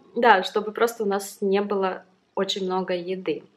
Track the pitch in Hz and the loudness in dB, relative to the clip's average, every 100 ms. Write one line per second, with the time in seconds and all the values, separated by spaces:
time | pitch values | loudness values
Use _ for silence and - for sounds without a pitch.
0 | - 233 240 190 185 214 208 208 233 233 | -8 2 6 6 4 -4 -4 0 0 0
1 | 202 196 202 - 196 196 208 202 190 185 | -2 -2 -4 -4 0 2 0 -2 -2 -4
2 | - _ _ - 160 202 185 185 185 180 | -12 _ _ -4 -2 -2 -2 -2 -2 -4
3 | 175 190 185 143 - | -4 -6 -4 -6 -8